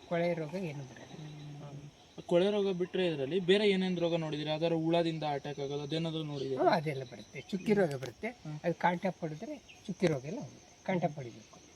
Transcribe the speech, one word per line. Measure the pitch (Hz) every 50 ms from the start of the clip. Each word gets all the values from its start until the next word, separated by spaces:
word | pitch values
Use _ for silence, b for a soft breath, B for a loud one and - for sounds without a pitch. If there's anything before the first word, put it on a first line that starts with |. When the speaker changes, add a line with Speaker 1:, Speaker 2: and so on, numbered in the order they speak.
| - -
Speaker 1:
ಕೊಳೆ | 180 170 170 175 170
ರೋಗ | 160 160 151 165
ಏನು | 190 190 160 139 143 135 127
ಬರಲ್ಲ. | 123 - - - -
Speaker 2:
ಹ್ಮ್. | 165 151 151 151 147 147 147 143 143 143
Speaker 1:
ಹ್ಮ್. | 143 143 143 143 147 - - - - - - - -
Speaker 2:
ಕೊಳೆ | 180 175 185 202
ರೋಗ | 208 208 196 196
ಬಿಟ್ರೆ | 190 175 180 170 - 185 185
ಇದ್ರಲ್ಲಿ | 175 160 143 135 135 165 196
ಬೇರೆ | 180 160 196 208 214 202
ಏನೇನ್ | 190 185 190 185 185 170 170
ರೋಗ | 165 170
ನೋಡಿದಿರಾ? | 170 160 156 151 147 151 151
ಯಾವ್ದಾದ್ರು | 156 156 165 165 165 160 160
ಹುಳದಿಂದ | 160 165 170 170 165 165 160 156 151 143
ಅಟ್ಯಾಕ್ | 139 - 147 139 139
ಆಗೋದು | 143 135 143 147
ಅದೇನಾದ್ರು | 147 139 156 160 165 165 156 160 156
ನೋಡಿದಿರಾ? | 147 147 139 131 135 131 247 330
Speaker 1:
ಹ್ಮ್, | 349 226
ಅದೆಲ್ಲ | 175 147 160 139 135 131 -
ಬರುತ್ತೆ. | - - - - - 147 - -
ಚುಕ್ಕಿ | - 185 - 226 208
ರೋಗ | 202 185 151 143 131
ಬರುತ್ತೆ, | 127 120 - - -
Speaker 2:
ಹ್ಮ್. | 226 254 - - 156 151 151 -
Speaker 1:
ಅದು | 175 165
ಕಾಂಟ | - - 170 180 175 - 185 170 -
ಪಡಿದ್ರೆ | - 160 156 151 226 269 302 254 - - - - -
ಚುಕ್ಕಿ | - 180 - 190
ರೋಗ | 165 151 127 127
ಎಲ್ಲ | 147 196 269
ಹೋಗುತ್ತೆ. | 190 - - - - - - - -
ಕಾಂಟ | - 190 175 165
Speaker 2:
ಹ್ಮ್. | 165 147
Speaker 1:
ಪಡಿಬೇಕು, | 147 131 117 104 110 - - - - - - -